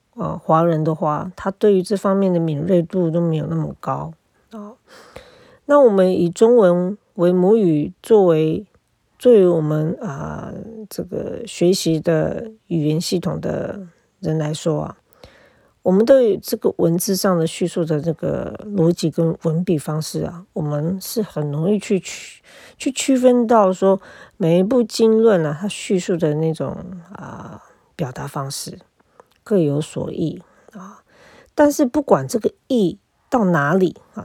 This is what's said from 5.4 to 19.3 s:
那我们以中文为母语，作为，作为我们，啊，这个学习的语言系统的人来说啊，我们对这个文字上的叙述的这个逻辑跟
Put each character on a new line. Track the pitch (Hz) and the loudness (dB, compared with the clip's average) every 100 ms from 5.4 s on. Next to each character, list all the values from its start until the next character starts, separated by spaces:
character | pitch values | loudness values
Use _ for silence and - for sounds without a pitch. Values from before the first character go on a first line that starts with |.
| _ _ - | _ _ 2
那 | 285 | 6
我 | 254 | 6
们 | 196 185 | 6 2
以 | 190 175 | 2 0
中 | - 226 240 | 2 4 6
文 | 185 175 180 208 _ | 6 4 0 -6 _
为 | - 175 | 0 2
母 | 185 185 226 | 4 4 4
语， | 185 151 185 - | 4 2 -2 -8
作 | - 220 | 2 4
为， | 185 160 156 180 208 _ _ _ _ _ | 6 4 2 -2 -8 _ _ _ _ _
作 | 254 | 6
为 | 226 180 | 6 6
我 | 165 | 4
们， | 151 151 156 262 | 0 0 -2 -4
啊， | 220 139 156 151 131 - - 220 208 | -8 -10 -10 -10 -12 -12 -14 -16 -14
这 | - | -12
个 | 180 - - - | -8 -8 -8 -10
学 | 214 - 175 | -12 0 2
习 | 185 165 160 | 2 0 0
的 | 170 160 156 - 220 - - | 0 0 0 -4 -10 -16 -6
语 | 170 147 | -2 0
言 | 156 | -2
系 | 180 180 | -2 -4
统 | 165 156 | -4 -6
的 | - - - 202 180 _ _ _ | -6 -6 -6 -10 -14 _ _ _
人 | 170 156 | -4 -2
来 | 151 | -2
说 | 156 170 151 | -4 -4 -4
啊， | - - _ _ - _ _ _ _ _ | -6 -12 _ _ -20 _ _ _ _ _
我 | - | 0
们 | 185 | 2
对 | 233 269 233 202 | 6 6 6 0
这 | - 233 | -4 -4
个 | - - | -4 0
文 | 170 170 | 0 0
字 | - | -2
上 | 190 202 175 | -2 0 0
的 | 160 | 0
叙 | - 175 | -2 -6
述 | - | -4
的 | 160 151 | -2 -2
这 | 160 | -4
个 | 147 160 147 - - 214 | -4 -4 -6 -8 -12 -8
逻 | 202 165 | 0 0
辑 | 175 165 | 2 -2
跟 | - 165 | -2 -2